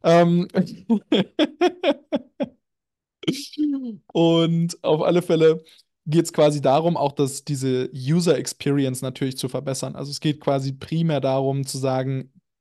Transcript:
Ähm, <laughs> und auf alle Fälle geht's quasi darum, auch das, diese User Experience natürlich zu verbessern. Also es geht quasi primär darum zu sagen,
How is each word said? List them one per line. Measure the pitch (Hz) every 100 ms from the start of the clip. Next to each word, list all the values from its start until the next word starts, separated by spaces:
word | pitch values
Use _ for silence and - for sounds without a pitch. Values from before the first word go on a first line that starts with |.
Ähm, | 170 170 170 175 180
<laughs> | 196 180 - - 214 _ 208 196 - 349 - 349 359 339 - _ 294 - _ 285 _ _ _ _ _ _ _ - 277 285 - 302 277 254 208 _
und | - 165 165 165 165 170 -
auf | - 156
alle | - 175
Fälle | 170 165 160 165 - _ _ _ -
geht's | 160 160
quasi | - 151 147
darum, | 135 143 165 165
auch | 139
das, | - 139 135 -
diese | 139 131 127 131
User | 131 127 170 170 131
Experience | 127 - 143 143 131 127
natürlich | 131 127 135 131
zu | 131
verbessern. | 131 135 131 131 131
Also | 139
es | 139
geht | 160 143
quasi | - 139 135
primär | 135 - 165 165 147
darum | 135 131 135 139 139
zu | 139
sagen, | 131 131 131 135 131 _ _ _